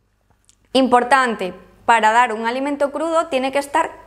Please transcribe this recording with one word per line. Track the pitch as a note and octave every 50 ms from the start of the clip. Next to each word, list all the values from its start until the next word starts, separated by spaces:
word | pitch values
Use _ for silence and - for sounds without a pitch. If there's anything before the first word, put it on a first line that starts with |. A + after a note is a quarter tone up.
| _ _ _ _ _ _ _ _ _ _ _ _ _ _ -
Importante, | C4 C4 A#3 B3 A#3+ A#3+ A#3+ C#4 C4+ B3+ A#3+ A3 - F#3+ F3+ F3+ - - - _ _ _
para | - A#3 A3+ G#3+ A3
dar | A3 A#3+ B3 A#3 G#3+
un | A3 A3+
alimento | A3+ A#3+ C4 C4+ C#4+ C#4+ C#4+ C#4+ C4+
crudo | C#4+ D4 D#4 E4 E4 E4 E4
tiene | E4 C#4+ B3+ B3+ C4+
que | C4+ C#4
estar | C#4 C#4+ - D#4+ D#4+ - - - -